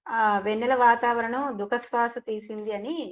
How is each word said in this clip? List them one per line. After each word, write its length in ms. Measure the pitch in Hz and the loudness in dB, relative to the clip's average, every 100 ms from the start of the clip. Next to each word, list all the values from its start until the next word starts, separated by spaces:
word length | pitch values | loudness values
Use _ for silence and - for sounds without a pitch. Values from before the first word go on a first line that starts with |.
| - | -6
ఆహ్, 360 | 226 214 202 | 0 2 2
"వెన్నెల 320 | 202 220 240 254 | 0 0 2 6
వాతావరణం 840 | 240 240 240 233 226 247 285 202 | 6 6 4 0 0 -2 -4 -4
దుఃఖశ్వాస 580 | 202 240 - 233 240 240 | -2 -4 -2 0 0 -2
తీసింది" 540 | 226 214 214 214 214 | -8 -8 -8 -8 -6
అని 240 | 202 233 330 202 | -6 -4 -6 -8